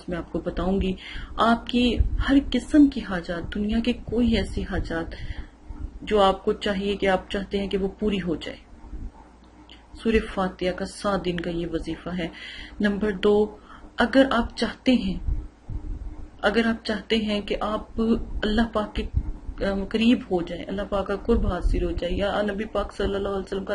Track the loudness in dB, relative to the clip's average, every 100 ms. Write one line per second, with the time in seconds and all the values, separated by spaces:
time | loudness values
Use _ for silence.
0 | -6 -8 -6 -6 -4 -2 0 2 0 -2
1 | -6 -10 -8 2 4 4 2 2 2 4
2 | 2 2 4 4 4 0 4 8 8 6
3 | -4 -4 -4 -6 -4 -4 0 0 0 -2
4 | -2 0 4 4 2 -2 -2 -2 -2 -4
5 | -4 -8 -8 -8 -10 -16 -14 -10 -10 -10
6 | 0 6 6 6 0 -2 -2 -2 0 0
7 | 2 2 0 -6 -2 -2 -2 -2 -2 -2
8 | -2 0 -2 -4 -6 -12 -16 -20 -14 -10
9 | -10 -12 -20 -20 -20 -20 -20 -20 -20 -4
10 | 2 2 2 -2 -2 0 -4 -2 -6 -4
11 | -2 0 0 -2 -4 -4 -4 -4 -4 -8
12 | -6 -6 -6 -8 -14 -14 -16 0 0 2
13 | 0 2 4 4 4 -2 -18 -20 -12 0
14 | 4 6 6 4 0 -2 -4 0 2 4
15 | 2 -2 -2 -2 -4 -12 -10 -8 -8 -8
16 | -8 -10 -14 -2 0 2 2 0 -4 -6
17 | 0 0 0 -2 -2 -2 -2 -4 -4 -2
18 | 2 2 0 -2 0 2 2 0 -2 -4
19 | -2 -2 -2 -6 -10 -4 -2 -2 -2 2
20 | 4 4 2 -2 -2 -6 -6 -6 -4 -2
21 | -2 -4 2 2 2 2 2 2 0 -2
22 | -2 -2 0 0 -2 -2 -4 -4 -4 -2
23 | -2 -2 -2 -4 -4 -6 -4